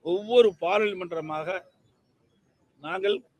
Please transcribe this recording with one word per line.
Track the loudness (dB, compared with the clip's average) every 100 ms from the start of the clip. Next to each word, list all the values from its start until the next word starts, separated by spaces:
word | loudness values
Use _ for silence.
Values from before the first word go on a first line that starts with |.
ஒவ்வொரு | -4 -6 2 6 6 4
பாராளுமன்றமாக | -2 0 0 -4 -8 -8 -8 -8 -6 -8 -10 _ _ _ _ _ _ _ _ _ _ _
நாங்கள் | -10 -4 -2 -2 -6